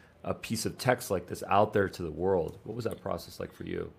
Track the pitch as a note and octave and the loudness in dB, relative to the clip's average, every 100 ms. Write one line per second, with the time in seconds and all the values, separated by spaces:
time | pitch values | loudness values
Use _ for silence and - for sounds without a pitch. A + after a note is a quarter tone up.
0 | - - E2+ F#2+ - A2+ G2 - B2+ B2+ | -20 -10 -4 -4 -2 -2 -2 -2 2 2
1 | - F#2 - F2 - G2 G#2+ G#2 F#2+ - | 4 -2 -2 -8 2 4 6 6 2 0
2 | E2+ D2+ F#2 F#2+ D#2+ E2 - A#2 A2 F2+ | -6 -2 2 2 2 -6 -10 -6 -4 -4
3 | G2 F2 - - F#2 - F2 F2 E2 | -4 -6 -6 -10 -10 -8 -6 -6 -6